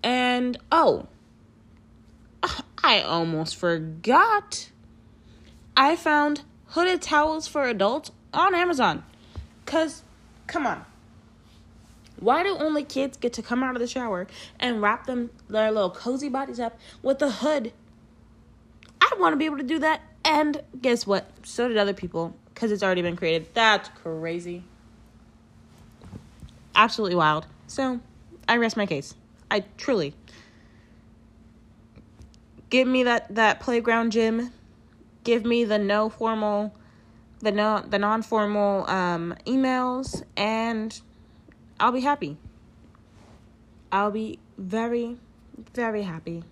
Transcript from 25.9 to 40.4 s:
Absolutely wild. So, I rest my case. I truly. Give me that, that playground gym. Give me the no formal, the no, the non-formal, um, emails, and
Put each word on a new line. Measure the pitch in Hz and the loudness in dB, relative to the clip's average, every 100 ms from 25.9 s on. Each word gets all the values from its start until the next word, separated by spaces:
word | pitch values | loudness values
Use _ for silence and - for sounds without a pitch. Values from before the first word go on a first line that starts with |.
| - - - - - - - - 208 | -20 -20 -18 -20 -20 -20 -20 -2 2
Absolutely | 226 - 202 180 | 4 2 -2 2
wild. | 156 151 - - - | 2 0 -4 -20 -12
So, | - 262 247 - - - - - | -6 -4 -4 -10 -20 -20 -10 -2
I | 233 | 0
rest | 226 220 | 0 -2
my | 202 | -4
case. | 147 - - - - - | -4 -8 -20 -20 -20 -4
I | 208 202 - | -4 -4 -10
truly. | - 220 143 - - - - - - - - - - - - - - - - - - - - - - - - - - | -2 -2 -2 -8 -20 -20 -20 -20 -20 -20 -20 -20 -20 -20 -20 -20 -20 -20 -20 -20 -20 -20 -20 -20 -20 -20 -20 -20 0
Give | 254 254 | 2 4
me | 254 | 4
that, | 247 240 - | 4 2 -2
that | 208 220 - | 2 2 2
playground | - 240 226 226 226 | 0 0 2 2 2
gym. | 214 226 226 247 - - - - - - - | 2 2 0 -6 -12 -20 -20 -20 -20 -20 -10
Give | - 233 | 0 0
me | 220 233 | 2 2
the | 226 214 | 2 2
no | 196 208 214 | 2 2 0
formal, | - 226 220 214 208 214 - - - - - - - | -2 -2 0 0 -2 -4 -10 -20 -20 -20 -20 -20 -4
the | 214 | -2
no, | 202 214 214 | 0 0 0
the | - 202 | -2 -2
non-formal, | 208 220 220 226 208 208 202 196 - | 0 0 0 0 2 2 2 2 0
um, | 185 180 170 170 - - | 0 0 -2 -4 -8 -2
emails, | 262 262 254 254 254 262 - - | 0 2 0 -2 -4 -6 -10 -8
and | - | -4